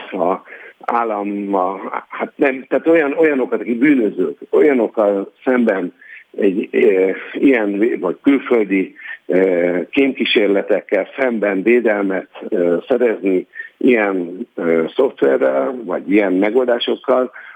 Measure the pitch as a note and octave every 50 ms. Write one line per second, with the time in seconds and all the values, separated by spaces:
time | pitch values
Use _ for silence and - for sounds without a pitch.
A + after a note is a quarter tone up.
0 | - - - F#2+ E2+ F2 F#2 F#2 - - - - - - - _ - - A#2+ A#2
1 | A#2 A2+ G#2+ G2+ G2+ G2+ G2+ G2+ G2+ G2 G2+ F#2+ F#2 F#2 F#2+ F#2+ G#2+ B2 - -
2 | - - - - A2+ A2 - - D3+ C#3 C3 C3 A#2+ - C#3+ C3+ - E3 E3 E3
3 | D3+ C#3 C#3+ E3+ D#3+ D#3 D3 C3 B2 - - G#2 G#2 G2 B2 A#2 A#2+ D3+ D3 C3
4 | A2+ G2+ F2 F2+ F2+ D2+ - - - - - - D3+ D3+ C#3 B2 A2 G2 - A#2
5 | G#2+ G2+ G2+ G2 G2 - - _ - C3+ B2+ B2 A#2+ A2 G2+ F#2+ F2+ F2+ - _
6 | - - - - - _ - - G#2 G2+ F2+ G2+ - - - - - A2 G2 F#2
7 | F#2+ F#2+ F#2 - - - - - - C#3+ C3 A#2 G#2+ G2+ G2+ G2+ G#2 B2 - -
8 | - F2 - - - C#3+ C#3 C3 C3+ - B2+ A#2 G#2+ F#2+ G2 F#2+ F2+ - - -
9 | - - - - _ - F2 F2+ F#2+ F#2+ F2+ E2+ F2 F2+ F2 F2+ E2 - - C#3+
10 | C#3 C#3+ - - B2 - - B2 G#2 G2 G2 G2 G2 - G#2+ F2+ - - - G2
11 | F#2+ - - - C3+ B2+ A#2 A2 G2+ G#2 G2 F#2+ F2+ A2 A#2+ B2 A2 A2 G#2+ G2+
12 | G2+ F#2+ F#2+ F#2 - - - - - - - F#2+ F2 F2 E2+ E2+ - - C3 A#2+
13 | B2 A#2 G#2 - F2+ G2 F#2 F2+ - - - - - - _ _ - C3 B2 A2+
14 | G#2+ G2+ G2 F#2 F2 E2+ F2+ F#2 F2 - _ - E2+ E2 E2 E2 E2 D#2 - -
15 | C3+ C3 - - C#3 C3+ C3+ B2+ C3+ C3+ C3+ C3+ C3+ C3+ C3 B2 A#2 F2 F2 -
16 | - E2 G2 G#2+ G#2 F#2+ F2+ F#2 G2+ G#2+ G#2+ C3 B2+ B2 A#2 A#2+ - - A#2 -
17 | - - B2+ B2+ B2+ - - - - - -